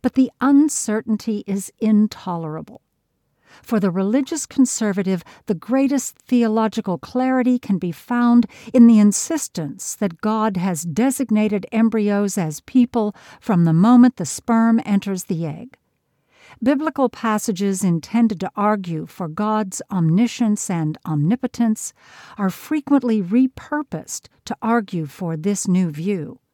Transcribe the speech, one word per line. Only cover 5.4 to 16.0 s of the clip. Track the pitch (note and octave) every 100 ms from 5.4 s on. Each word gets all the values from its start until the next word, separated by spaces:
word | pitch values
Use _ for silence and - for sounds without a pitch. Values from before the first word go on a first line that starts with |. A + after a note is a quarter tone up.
| -
the |
greatest | F3+ - C4 C#4 C#4 - -
theological | - B3 A3+ A3 A3 A3+ G3+ F3
clarity | - B3 C4 C4 B3 B3
can | - F#3+
be | F3+
found | E3 - A#3+ A#3+ A#3+ A3+ - -
in | B3+ A#3
the | A3
insistence | G#3 G3 - D#4+ - - D3+ F#3+ - -
that | G3+ E3
God | G#3+ A3 A3 F#3
has | F#3+ E3
designated | F3 D3+ C4 B3+ C4 G#3+ G#3+ G#3 G3
embryos | A3 A3+ A3 G#3 G3+ G3+ G3+
as | D#3+ D#3
people | - C4 A#3+ A#3+ G#3 - - -
from | - F3+
the | E3+
moment | D#3+ G#3+ B3 B3 -
the | E3
sperm | - - A3+ A3+ A3+ -
enters | G3+ G3+ F#3+ -
the | D#3+ E3
egg. | D3+ B3+ _ _ _